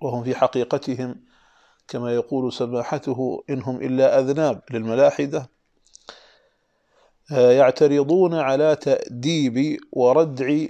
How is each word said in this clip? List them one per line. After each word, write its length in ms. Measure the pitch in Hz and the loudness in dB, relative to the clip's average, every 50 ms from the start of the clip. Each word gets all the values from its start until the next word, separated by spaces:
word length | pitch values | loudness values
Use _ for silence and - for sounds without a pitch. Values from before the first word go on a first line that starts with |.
وهم 220 | 151 127 123 120 117 | -8 -6 -6 -6 -4
في 100 | 127 120 | -4 0
حقيقتهم 880 | - 131 - - 127 117 - 147 135 - 135 123 123 127 123 - - _ _ _ _ _ _ _ _ _ _ _ _ _ - | 0 0 0 0 -2 -2 -2 -4 -4 -4 -6 -8 -8 -8 -10 -12 -14 _ _ _ _ _ _ _ _ _ _ _ _ _ -12
كما 260 | - 123 120 120 120 | -10 -8 -4 -2 -2
يقول 380 | 120 - - 139 131 127 120 | -2 -2 -2 -4 -4 -2 -4
سماحته: 920 | - - 123 117 123 120 - - 156 135 - 139 120 127 131 123 - - - - | -4 -4 -6 -4 -4 -6 -6 -6 -8 -6 -6 -6 -6 -4 -4 -6 -6 -8 -8 -8
"إنهم 260 | 139 131 107 131 127 | -8 -6 -6 -6 -8
إلا 420 | - 135 131 127 131 135 127 127 135 | -6 -6 -2 2 2 2 4 4 2
أذناب" 420 | 131 135 143 156 156 135 107 95 - - | 0 0 0 0 0 -2 -2 -4 -8 -8
للملاحدة، 800 | 123 113 110 113 113 131 143 143 - - 143 143 156 151 127 - _ _ _ _ _ _ _ _ _ _ _ - - - _ _ _ _ _ _ _ _ _ _ _ _ _ _ _ _ _ _ _ _ _ - | -8 -6 -4 -2 2 4 4 4 4 0 -4 -4 -6 -8 -10 -12 _ _ _ _ _ _ _ _ _ _ _ -20 -20 -20 _ _ _ _ _ _ _ _ _ _ _ _ _ _ _ _ _ _ _ _ _ -4
آه، 180 | 147 127 123 123 | 2 4 6 6
يعترضون 840 | 123 139 131 127 127 - 151 139 143 143 139 147 170 190 180 170 170 | 8 6 6 4 4 4 4 4 4 2 2 2 2 2 2 2 0
على 420 | 160 139 135 135 143 151 156 151 | -2 0 0 0 2 2 2 0
تأديب 1000 | - - 143 131 - - - 123 120 127 160 170 156 139 123 113 131 147 156 - - - _ | 0 0 0 0 0 -2 -8 -10 -6 -4 -2 0 0 0 0 0 0 -2 -2 -4 -6 -10 _
وردع 760 | - 127 123 123 131 156 165 151 131 131 131 135 147 156 156 | -2 2 2 4 4 4 2 0 -2 -4 -2 -2 -2 -2 -2